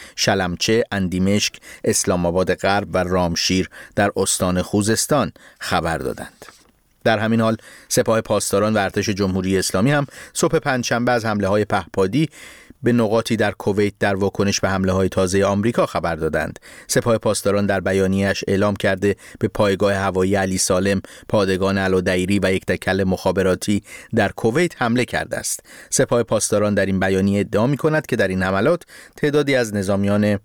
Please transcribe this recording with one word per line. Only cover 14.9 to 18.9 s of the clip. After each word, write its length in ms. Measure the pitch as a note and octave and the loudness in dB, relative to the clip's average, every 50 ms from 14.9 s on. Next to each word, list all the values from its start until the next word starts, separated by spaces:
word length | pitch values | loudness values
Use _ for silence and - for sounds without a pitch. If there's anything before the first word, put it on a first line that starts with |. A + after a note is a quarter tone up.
| F#2 F#2+ F#2+ F#2 | 2 2 0 0
تازه 360 | - F#2+ F#2+ F2+ F#2 G2 G2 | 0 0 0 2 2 2 2
آمریکا 400 | G2 G2+ G#2 G#2 A#2+ A#2+ F#3+ D#3+ | 2 2 0 0 0 0 0 -2
خبر 300 | - - F2 D#2+ E2+ E2 | -2 -2 -4 -2 -2 -4
دادند. 440 | D#2 D#2+ D#2 D2+ D#2+ D2 - - - - - - - - | -2 -2 -2 -2 -2 -2 -4 -8 -12 -20 -20 -20 -20 -10
سپاه 300 | - - C3 - A#2+ A2+ | -2 -2 0 2 2 0
پاسداران 480 | A2 - A2+ G2+ - - G2+ G2 G2+ G2+ | 0 0 -2 -2 0 0 0 0 2 0
در 140 | G2 G2 F#2+ | 0 0 0
بیانیه‌اش 640 | F2 F#2+ F#2+ G2 F#2+ F#2+ F#2+ G2 G2 G2 G2 - - | 0 0 2 2 2 2 2 2 0 0 -2 -2 -2
اعلام 280 | - G2 F#2+ G2+ G#2 G2+ | 0 0 2 2 0 0
کرده 400 | - - G2+ | 0 -2 -2